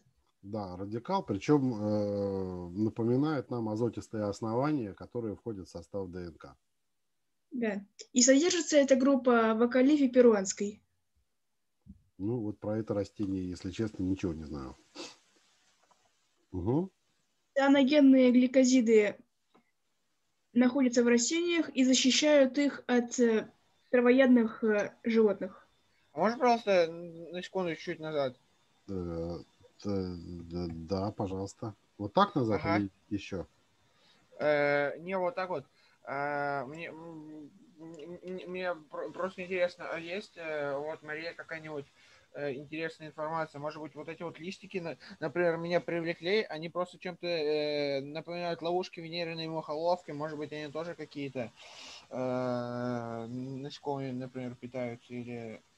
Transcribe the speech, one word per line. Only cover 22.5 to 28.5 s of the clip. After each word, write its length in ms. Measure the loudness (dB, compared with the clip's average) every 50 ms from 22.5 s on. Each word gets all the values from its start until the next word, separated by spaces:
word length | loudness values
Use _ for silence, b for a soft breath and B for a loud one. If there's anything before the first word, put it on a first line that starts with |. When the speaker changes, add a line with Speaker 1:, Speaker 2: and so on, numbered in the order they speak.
| 4 0
Speaker 2:
их 260 | 0 0 -2 -4 -2
от, 320 | 0 2 2 0 0 0 2
э, 320 | 2 4 4 2 -2 -4 _ _ _ _ _ _ _ 0
травоядных, 720 | 2 4 6 6 6 8 8 8 8 6 6 4 0 -2 0
э, 320 | 2 2 2 0 -2 -6 _ -2
животных. 600 | 2 4 6 6 4 4 0 -6 -10 -10 -14 -20 _ _ _ _ _ _ _ _ _ -2
Speaker 3:
А 40 | 0
можно, 180 | 2 2 2 4
пожалуйста, 480 | 4 4 4 4 4 4 4 4 4 2
на 500 | 0 -8 -12 -14 -14 -14 -14 -12 -10 -10
секунду 320 | -10 -6 -4 -2 -2 -2 -4
чуть-чуть 240 | -6 -6 -8 -8 -8
назад? 380 | -6 -4 -2 -2 -2 -2 -4 _ _ _